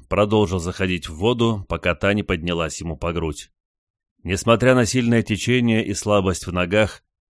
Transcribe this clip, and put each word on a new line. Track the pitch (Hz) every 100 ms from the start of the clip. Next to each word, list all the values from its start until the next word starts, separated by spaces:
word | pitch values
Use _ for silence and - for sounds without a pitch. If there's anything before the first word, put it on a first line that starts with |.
| _
продолжил | 92 104 107 95 92
заходить | 85 - 95 90 -
в | 80
воду, | 107 123 117 107 -
пока | 85 90 85
та | 98
не | 104
поднялась | - 90 87 85 78 -
ему | 82 78
по | 85
грудь. | 82 80 76 - _ _ _ _ _ _ _
Несмотря | 85 92 113 113 127 127
на | 113
сильное | 127 117 117
течение | 107 101 - 123 117 110 -
и |
слабость | - 104 104 95 87 -
в |
ногах, | 90 90 104 104 - _ _ _